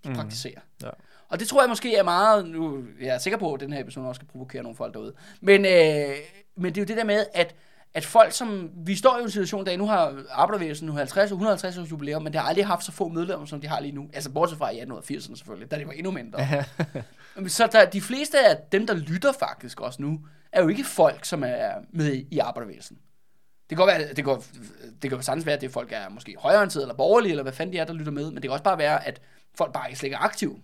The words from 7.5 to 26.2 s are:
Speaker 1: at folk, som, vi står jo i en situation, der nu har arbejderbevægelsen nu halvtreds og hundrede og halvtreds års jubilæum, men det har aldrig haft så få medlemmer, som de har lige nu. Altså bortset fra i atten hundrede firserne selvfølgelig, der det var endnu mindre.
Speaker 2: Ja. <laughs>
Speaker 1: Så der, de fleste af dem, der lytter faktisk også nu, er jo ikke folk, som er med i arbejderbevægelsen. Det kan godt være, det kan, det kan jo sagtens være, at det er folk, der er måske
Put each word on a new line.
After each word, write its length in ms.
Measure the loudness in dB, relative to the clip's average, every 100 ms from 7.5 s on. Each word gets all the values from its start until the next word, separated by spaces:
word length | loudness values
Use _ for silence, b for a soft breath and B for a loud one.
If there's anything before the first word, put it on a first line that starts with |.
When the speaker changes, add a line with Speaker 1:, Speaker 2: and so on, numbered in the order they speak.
| b b b b
Speaker 1:
at 100 | -8
folk, 280 | 2 6 6
som, 380 | 6 -4 -6 -8 -8
vi 180 | -4 4
står 180 | 4
jo 60 | 4
i 20 |
en 80 | -2
situation, 360 | -2 -2 -4 -4
der 100 | -2
nu 100 | 0
har 360 | 2 2 -2 -8
arbejderbevægelsen 560 | 2 2 2 -4 -6 -6
nu 60 |
halvtreds 380 | -4 -2 2 2
og 40 | 2
hundrede 140 | 0
og 60 | 0
halvtreds 180 | -2 -8
års 120 | -10
jubilæum, 320 | -8 -6 -6
men 100 | -4
det 80 | -2
har 80 | 0
aldrig 180 | 0 0
haft 180 | 0
så 80 | -4
få 160 | -6 -4
medlemmer, 380 | -4 -4 -6 -8
som 140 | -10
de 60 | -6
har 120 | -6
lige 120 | -6
nu. 180 | -10 -12
Altså 180 | -12 -8
bortset 280 | 0 0 0
fra 120 | -4
i 40 | -4
atten 120 | -10
hundrede 160 | -12 -10
firserne 300 | -10 -10 -16
selvfølgelig, 340 | -16 -16 -8
der 80 | -8
det 80 | -8
var 60 |
endnu 180 | -8 -8
mindre. 300 | -8 -8 -4
Speaker 2:
Ja. 240 | 0 0 -2 -6 -6 -6
<laughs> 460 | -14 -20 -20 -12 -6
Speaker 1:
Så 200 | 2 6
der, 120 | 8
de 160 | 8 6
fleste 480 | -6 -6 2 6 6
af 80 | 6 0
dem, 140 | -2 0
der 80 |
lytter 380 | -2 -2 0 0
faktisk 480 | 0 -6 -6 -16 -10
også 220 | -10 -6
nu, 180 | -6 -6 b b b
er 100 | 2
jo 60 | 2
ikke 160 | 2
folk, 400 | -4 4 4 4
som 180 | -8 -4 -4
er 240 | -2 -4 -6 -10
med 300 | -2 -2 -2 -4
i 80 | -2
arbejderbevægelsen. 580 | -2 -4 -12 -14 -20 -20 _ _ _ _ _ _ _
Det 80 | 4
kan 80 | 6
godt 120 | 4
være, 160 | 0
det 100 | -4
kan, 120 | -2 -2 -4 -20 -20 -20 -20 -10
det 80 | -6
kan 80 | -4
jo 40 |
sagtens 240 | -4 -4 -2
være, 80 |
at 60 | -4
det 60 | -4
er 40 |
folk, 180 | -8 -8
der 60 | -10
er 120 | -10
måske 280 | -14